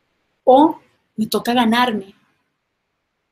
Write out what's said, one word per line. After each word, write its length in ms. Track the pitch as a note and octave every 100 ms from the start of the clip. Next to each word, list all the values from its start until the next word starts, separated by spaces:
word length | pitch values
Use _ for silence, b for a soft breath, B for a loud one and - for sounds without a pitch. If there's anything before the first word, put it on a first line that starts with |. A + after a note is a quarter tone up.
| _ _ _ _
o 360 | - C4 D#4 - _ _ _ -
me 100 | A3
toca 280 | G#3+ G#3+
ganarme 640 | B3 A3+ A#3+ B3 A3 F#3+ _ _ _ _ _ _ _ _ _ _ _ _